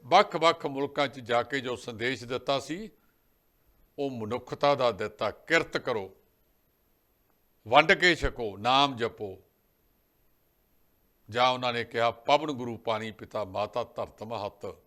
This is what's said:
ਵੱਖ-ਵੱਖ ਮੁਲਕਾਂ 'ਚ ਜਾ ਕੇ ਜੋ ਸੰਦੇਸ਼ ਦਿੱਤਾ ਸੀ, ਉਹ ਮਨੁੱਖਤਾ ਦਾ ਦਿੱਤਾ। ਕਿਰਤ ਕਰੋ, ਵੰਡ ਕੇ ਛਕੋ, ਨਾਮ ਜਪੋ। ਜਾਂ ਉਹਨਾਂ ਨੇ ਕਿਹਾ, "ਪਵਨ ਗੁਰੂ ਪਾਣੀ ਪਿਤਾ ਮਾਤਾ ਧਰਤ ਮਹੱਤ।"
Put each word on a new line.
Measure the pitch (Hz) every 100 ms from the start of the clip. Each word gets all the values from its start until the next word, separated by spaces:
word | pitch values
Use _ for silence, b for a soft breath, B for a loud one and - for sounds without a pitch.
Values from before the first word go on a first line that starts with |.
ਵੱਖ-ਵੱਖ | 123 175 208 165 165 165 151
ਮੁਲਕਾਂ | 135 139 147 139
'ਚ | 135
ਜਾ | 120 120
ਕੇ | 117 139
ਜੋ | 127 117
ਸੰਦੇਸ਼ | - 110 120 127
ਦਿੱਤਾ | 120 123 123 139
ਸੀ, | - 165 214 _ _ _ _ _ _ _ _ _ _ -
ਉਹ | 139
ਮਨੁੱਖਤਾ | 123 107 123 - - 143
ਦਾ | 135 123
ਦਿੱਤਾ। | 95 107 - 107
ਕਿਰਤ | - - 165 - -
ਕਰੋ, | - 113 95 - _ _ _ _ _ _ _ _ _ _ _ _ _ _ 107
ਵੰਡ | 131 156
ਕੇ | 180 175
ਛਕੋ, | 156 139 - 110 98
ਨਾਮ | 113 131 143 120
ਜਪੋ। | 113 - 104 92 _ _ _ _ _ _ _ _ _ _ _ _ _ _ _ _ _ _ -
ਜਾਂ | 113 127
ਉਹਨਾਂ | 127 123
ਨੇ | 120
ਕਿਹਾ, | 113 117 117
"ਪਵਨ | 113 - 147 151
ਗੁਰੂ | 131 123 110
ਪਾਣੀ | - 110 110
ਪਿਤਾ | 104 110 110
ਮਾਤਾ | 98 98 104 120
ਧਰਤ | 113 - 101 -
ਮਹੱਤ।" | 110 113 101 - 101 -